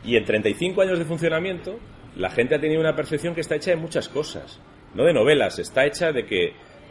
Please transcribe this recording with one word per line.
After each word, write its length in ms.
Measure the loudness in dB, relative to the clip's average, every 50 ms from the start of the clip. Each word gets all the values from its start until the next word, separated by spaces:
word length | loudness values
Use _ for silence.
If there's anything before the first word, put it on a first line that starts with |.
| 0
Y 120 | 2 2
en 80 | 2 2
treinta 240 | 2 0 2 2 0
y 60 | 0
cinco 260 | 0 -4 -2 2 2
años 160 | 2 2 2 -2
de 60 | -2
funcionamiento, 720 | -4 -4 -2 0 0 0 0 -2 -4 -6 -8 -10 -12 -12 -12 -16 -20 -20 -20 -20 -18 -8
la 140 | -6 -6 -2
gente 240 | 0 0 2 2 0
ha 60 | 0
tenido 200 | 2 0 0 2
una 160 | 2 0 0
percepción 380 | -2 -4 -4 -4 -4 -4 -4 -4
que 80 | -4
está 140 | -4 -4 -4
hecha 140 | -2 0 0
de 60 | 0
muchas 320 | 0 -2 -4 -4 -4 -4 -2
cosas, 520 | -6 -6 -6 -6 -10 -14 -14 -14 -20 -20 -20 -20 -20 -20 -20 -12 -2
no 100 | 2 2
de 80 | 4
novelas, 460 | 4 4 4 4 4 4 2 0 -2 -6
está 260 | -10 -2 0 2 2
hecha 260 | 2 0 0 -2 0
de 120 | 0 -2 -2
que 300 | 0 0 0 0 0 -2 -10 -20 -20 -20 -20 -20 -12